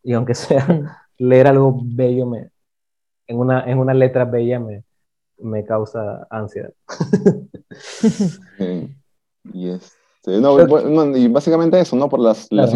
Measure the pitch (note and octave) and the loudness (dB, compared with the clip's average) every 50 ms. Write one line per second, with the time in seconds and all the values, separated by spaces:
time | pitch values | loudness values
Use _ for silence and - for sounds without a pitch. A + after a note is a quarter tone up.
0 | - B2+ B2 A#2 A#2+ A#2+ A#2+ - - - - C3+ C3 C#3+ F3 D#3+ D3 D#3 - - | -8 -4 -4 -2 -2 -2 -4 -4 -2 -2 0 0 2 0 0 -2 -2 -8 -14 -18
1 | _ _ _ - B2+ B2+ B2+ B2+ C3 C#3 C3+ C3+ C#3 C3+ B2 A#2+ A#2+ A#2+ A#2 A#2+ | _ _ _ -4 0 4 6 6 8 6 6 4 4 2 2 0 -4 -6 -4 -2
2 | B2+ B2 B2 B2+ B2+ B2 A#2+ G#2+ - - _ _ _ _ _ _ _ _ _ _ | -2 0 0 -2 -2 -4 -6 -10 -12 -16 _ _ _ _ _ _ _ _ _ _
3 | _ _ _ _ _ - A#2+ A#2+ B2 B2+ B2+ B2+ - B2 B2 C3 B2+ C3 C3 C3 | _ _ _ _ _ -8 -4 -2 0 2 0 0 0 -2 -2 -2 0 0 2 2
4 | C3 B2 B2+ C3 B2 A#2 A#2 A#2+ A#2 A#2 B2 A#2+ A#2 A2 G#2 G2+ - _ _ _ | 2 2 2 0 -2 -2 -2 -2 -2 -2 -4 -4 -6 -10 -12 -16 -18 _ _ _
5 | _ _ _ _ _ _ _ - - A2+ A2 G#2+ G#2 - A2+ A2 G#2+ - - A#2 | _ _ _ _ _ _ _ -16 -12 -8 -8 -8 -6 -4 -4 -4 -4 -6 -8 -8
6 | G#2+ G#2 A2 - - - A2+ A2 G#2+ G2+ - G2+ - - - _ _ - - - | -8 -8 -10 -12 -14 -14 -12 -12 -10 -10 -12 -14 -14 -16 -18 _ _ -14 -8 -8
7 | - - - - G3 G3+ - - - - - - _ - - - - - - - | -6 -4 -2 0 2 2 0 0 -4 -18 -20 -20 _ -20 -20 -20 -20 -20 -8 -2
8 | - A3 - - G#3 F3 D3 - - - _ - - - F2+ - D3 C3+ - - | -2 -2 -2 -2 -4 -6 -6 -8 -18 -18 _ -10 -8 -6 -6 -8 -8 -10 -14 -20
9 | _ _ _ _ _ _ _ _ - - - F#2 F2+ F2+ F2+ F2+ - - _ _ | _ _ _ _ _ _ _ _ -20 -18 -14 -10 -10 -10 -10 -10 -14 -18 _ _
10 | _ _ _ _ - - F#2 G#2+ B2+ C#3 C#3 C#3+ - - D3 D3+ - C3+ D3+ D#3+ | _ _ _ _ -8 -4 -2 0 2 4 6 6 6 6 4 2 2 2 2 2
11 | D#3 C#3+ C#3 C3 B2 A#2+ A#2+ C#3+ C#3+ F3 D#3+ E3 E3 E3 E3+ F#3 F3 - - B2+ | 2 2 2 2 2 2 2 2 0 0 0 2 2 2 2 2 2 2 0 -2
12 | C#3 C#3+ C#3 C3 B2 A2+ G#2+ - - - G#2+ G#2 - A#2+ A#2 | -2 0 0 2 2 2 0 0 -4 -4 0 0 2 2 2